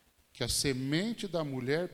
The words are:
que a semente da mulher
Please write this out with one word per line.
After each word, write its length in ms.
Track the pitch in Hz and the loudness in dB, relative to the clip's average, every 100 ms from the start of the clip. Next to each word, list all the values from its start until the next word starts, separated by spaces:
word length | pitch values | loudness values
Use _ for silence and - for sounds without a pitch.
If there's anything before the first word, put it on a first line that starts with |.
| _ _ _ | _ _ _
que 100 | - | -4
a 60 | 117 | 0
semente 800 | - 143 127 131 156 214 233 202 | 2 2 2 2 2 0 -2 -2
da 160 | 165 151 | -2 -2
mulher 420 | 131 123 151 180 | -2 0 0 0